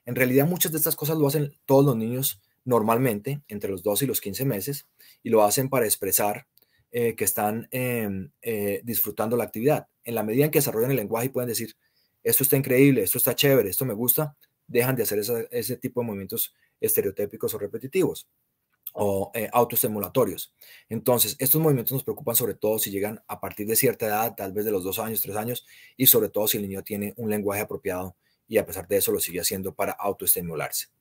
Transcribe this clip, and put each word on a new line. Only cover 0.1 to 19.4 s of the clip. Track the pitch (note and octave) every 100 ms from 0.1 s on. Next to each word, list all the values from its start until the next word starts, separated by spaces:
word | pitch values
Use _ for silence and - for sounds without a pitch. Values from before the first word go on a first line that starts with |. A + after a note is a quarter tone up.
| A#2+
realidad | B2+ C3 D#3
muchas | F3+ E3+
de | D#3
estas | D#3+ D3+
cosas | D3 D#3+
lo | C#3
hacen | D#3 C#3+ - -
todos | C3+ C#3+
los | A2+
niños | A2 B2 C#3 - _ _
normalmente, | B2+ A#2 G#2+ A#2 C3 G#2 C3+ C#3+ -
entre | G#2 G2
los | F#2+
dos | G#2 G2+
y | C3+
los | G#2
quince | G#2 G2 C3+
meses, | G2+ A#2 C#3+ - _ - _
y | A#2
lo | A2
hacen | G#2 A#2+ C3
para | B2+ G#2+
expresar, | - F#2+ G#2 G#2 G#2 - _ _ _ _
eh, | A#2+ A#2
que | - G2+
están, | - G#2+ A2+ -
em, | B2+ B2 A#2+ G#2+ F#2+ A#2 _
eh, | - A2 G2+ G2+ A#2
disfrutando | A2 - G2+ A2 A#2+
la |
actividad. | G#2 A2 C3 C3 - _ -
En | A2+
la |
medida | G#2+ B2 D3+
en |
que | D3+
desarrollan | C#3+ G#2+ B2+
el | C3
lenguaje | G2+ A2+ C3
y |
pueden | B2+ B2
decir, | A2 A2+ - _ _ _ _
"Esto | A#2 -
está | C3+ C#3
increíble, | C3+ B2+ C#3 B2
esto | F#2+ B2
está | - A#2
chévere, | C#3 C3 G2
esto | -
me | -
gusta", | G#2 B2 - D3+ - _ _ -
dejan | A#2+ B2+ A#2+
de |
hacer | G#2 G#2
esa, | G#2+ A#2 A2
ese | A#2+ A2+ A#2+
tipo | B2+ A#2+
de | A#2
movimientos | G2 G2 A2+ - _ _ _
estereotípicos | A2 - G2+ F#2+ G#2 G#2+ A2+
o | G#2+
repetitivos | G2+ A2+ C3+ F#3 C3+ E2 - _ _ _ _ _ -
o, | G#2+ G#2 G2 F#2+
eh, | A#2